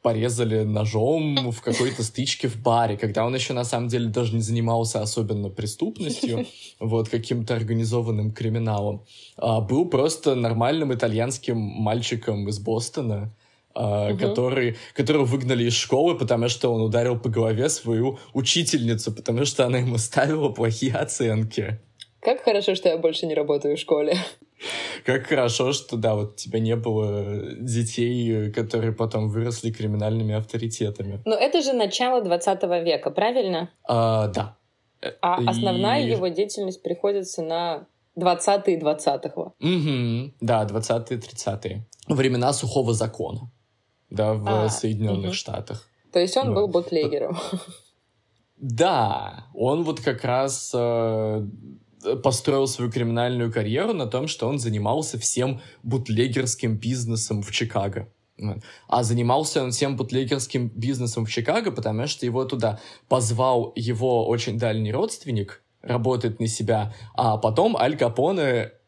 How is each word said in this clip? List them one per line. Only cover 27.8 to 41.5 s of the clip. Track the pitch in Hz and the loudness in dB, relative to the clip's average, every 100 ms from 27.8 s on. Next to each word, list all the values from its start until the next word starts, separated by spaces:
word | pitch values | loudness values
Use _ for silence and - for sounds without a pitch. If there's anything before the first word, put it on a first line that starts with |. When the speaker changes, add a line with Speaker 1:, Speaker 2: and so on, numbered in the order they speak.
| 113 - 120 123 117 110 107 | -2 0 0 2 2 2 0
Speaker 1:
которые | 104 107 117 113 | -2 -2 0 -2
потом | 107 113 110 107 | 0 -2 0 -2
выросли | 104 117 117 117 | 0 -2 -2 -6
криминальными | 110 107 104 107 113 107 | -4 -2 0 0 0 0
авторитетами. | 107 110 117 113 113 107 101 101 101 | -2 -2 -4 -6 -4 -4 -4 -8 -6
Speaker 2:
Но | - 214 | -2 2
это | 262 320 | 4 2
же | 277 | 2
начало | 254 202 - 247 254 | 0 0 0 2 2
двадцатого | 202 175 170 190 190 175 | 2 0 2 0 2 0
века, | 170 156 - | 2 0 0
правильно? | 147 208 247 202 170 175 _ | 0 2 2 0 -2 -4 _
Speaker 1:
А, | - 117 113 110 107 | 0 2 4 4 2
да. | 98 104 - _ _ _ _ | 0 -4 -8 _ _ _ _
Э, | - - | -10 -2
Speaker 2:
А | 175 180 - | 0 2 2
основная | 185 208 180 202 269 | 2 0 2 2 2
Speaker 1:
и | 254 | 2
Speaker 2:
его | 214 185 | 0 0
деятельность | 165 208 208 196 185 | 0 -2 -2 -6 -6
приходится | - 175 202 202 185 - | -6 -2 0 0 -4 -6
на | 160 165 170 151 165 _ _ - | -4 -2 -2 -4 -8 _ _ 0
двадцатые | 180 175 - 202 196 165 | 2 4 4 4 4 2
двадцатого. | 151 151 - 139 - - 160 _ | 2 2 0 0 -4 -8 -10 _
Speaker 1:
Мгм. | 156 180 151 131 120 113 135 - | 0 2 2 0 0 -2 -4 -6
Да, | 113 117 | 2 2
двадцатые, | 104 104 113 113 113 123 | 2 -2 0 -2 -2 -8
тридцатые. | - - - | -8 -8 -6